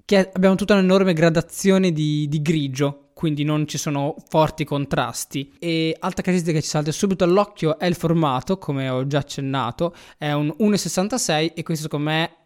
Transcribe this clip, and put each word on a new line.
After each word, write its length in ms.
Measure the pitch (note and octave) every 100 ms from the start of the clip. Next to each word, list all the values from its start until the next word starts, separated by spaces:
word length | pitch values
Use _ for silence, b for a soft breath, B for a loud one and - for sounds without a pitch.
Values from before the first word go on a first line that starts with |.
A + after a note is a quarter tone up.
che 260 | - G3+ F#3
abbiamo 220 | - F#3
tutta 200 | F#3+ G3+
un'enorme 400 | G3+ F#3 F#3+ F#3+
gradazione 760 | D#3+ E3 D#3+ D#3+ - G3 F#3+ F#3
di, 360 | D#3 D3+ D3+ D3+
di 140 | D#3
grigio, 680 | D3+ D#3+ C#3 C3 C#3+ C#3+ _
quindi 280 | - E3 D3
non 240 | D3 D3+ D3+
ci 120 | D3+
sono 360 | - C#3+ C#3+ - -
forti 360 | D#3+ D3+ -
contrasti. 880 | D3 C#3+ C#3+ - A#2+ - - C#3+ C#3 -
E 380 | E3+ D#3+ D#3+ D#3+
altra 240 | F#3 F3+
caratteristica 300 | - F3+ E3 D#3
che 40 |
ci 60 | -
salta 240 | D#3 D3+
subito 320 | D3 G3+ F#3+
all'occhio 540 | F3 F#3 G3+ - D#3+ D#3
è 80 | F3+
il 80 |
formato, 640 | F3 E3 E3 D#3 B2+ - F#3+
come 300 | - C#3 C3+
ho 160 | B2+ C3+
già 120 | C#3+
accennato, 760 | C3+ - C3+ C3+ A#2 - E3+ B B B
è 120 | D3+
un 220 | D3 D3 -
uno 160 | G#3+
e 40 | G3+
sessantasei 720 | F3 - G3+ B3+ - D#3 E3
e 80 | -
questo 220 | D#3 D#3+
secondo 260 | D#3 D3 D3
me 200 | D#3+ E3 _